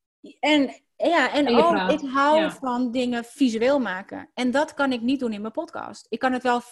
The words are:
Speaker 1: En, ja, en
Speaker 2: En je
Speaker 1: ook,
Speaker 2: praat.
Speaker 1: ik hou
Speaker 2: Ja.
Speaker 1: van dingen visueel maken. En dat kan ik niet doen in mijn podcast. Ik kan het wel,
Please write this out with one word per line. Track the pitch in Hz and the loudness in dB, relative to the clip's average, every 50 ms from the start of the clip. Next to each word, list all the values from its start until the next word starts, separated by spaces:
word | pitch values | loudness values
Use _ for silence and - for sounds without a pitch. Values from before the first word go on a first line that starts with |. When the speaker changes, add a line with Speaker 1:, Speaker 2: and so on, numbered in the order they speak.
| _ _ _ _ _ - - _ | _ _ _ _ _ -20 -14 _
Speaker 1:
En, | - 285 302 302 277 240 - - _ _ _ | 0 2 2 2 2 0 -4 -12 _ _ _
ja, | _ - 285 339 320 262 233 196 | _ 0 2 2 2 2 2 0
en | 285 285 | 0 0
Speaker 2:
En | 254 240 | 2 4
je | 240 320 | 4 4
Speaker 1:
ook, | 339 | 4
Speaker 2:
praat. | 220 202 185 185 302 | 4 2 2 0 0
Speaker 1:
ik | 294 285 269 | -2 -2 -4
hou | 254 277 277 294 302 320 | 0 2 4 4 4 4
Speaker 2:
Ja. | 320 302 | 2 0
Speaker 1:
van | - - - 262 240 247 254 247 | -4 -6 -6 -4 -2 -2 -2 -2
dingen | 226 262 247 247 240 233 233 | -2 -2 -2 -2 -2 -4 -6
visueel | 233 - - 277 247 220 226 226 254 285 285 | -10 -2 0 0 2 2 2 2 2 2 2
maken. | 247 202 180 185 208 - - - - - _ | 0 -2 -4 -8 -10 -12 -14 -14 -14 -14 _
En | - 247 254 | -4 -2 0
dat | 233 277 311 311 - | 2 2 0 0 -2
kan | - 285 277 254 | -2 -2 0 0
ik | 240 | -2
niet | 220 240 277 269 | 0 -2 -2 0
doen | 262 233 214 | -2 -4 -6
in | 202 | -6
mijn | 208 220 220 | -8 -8 -8
podcast. | - 330 320 - - - - - - - _ | -8 -10 -8 -10 -12 -12 -12 -14 -18 -12 _
Ik | - 233 | -8 -2
kan | - 262 254 | -2 -2 -2
het | 247 254 | 0 0
wel, | 254 240 240 233 - | 0 0 0 -2 -8